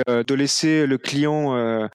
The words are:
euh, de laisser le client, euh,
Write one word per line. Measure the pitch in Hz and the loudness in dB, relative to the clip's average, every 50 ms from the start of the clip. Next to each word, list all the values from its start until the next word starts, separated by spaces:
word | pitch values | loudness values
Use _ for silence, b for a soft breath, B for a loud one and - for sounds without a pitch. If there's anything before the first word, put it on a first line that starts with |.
| 127 | 0
euh, | 123 120 120 117 | 0 0 0 0
de | 139 135 | 0 0
laisser | 135 143 139 - - 165 156 156 156 147 | 0 0 0 0 0 0 2 2 2 2
le | 135 135 127 | 2 0 -2
client, | - - 139 143 147 151 151 151 147 139 127 | -2 -4 -2 0 0 0 0 0 0 -2 0
euh, | 123 117 113 113 110 107 110 | 0 0 0 -2 -2 -4 -6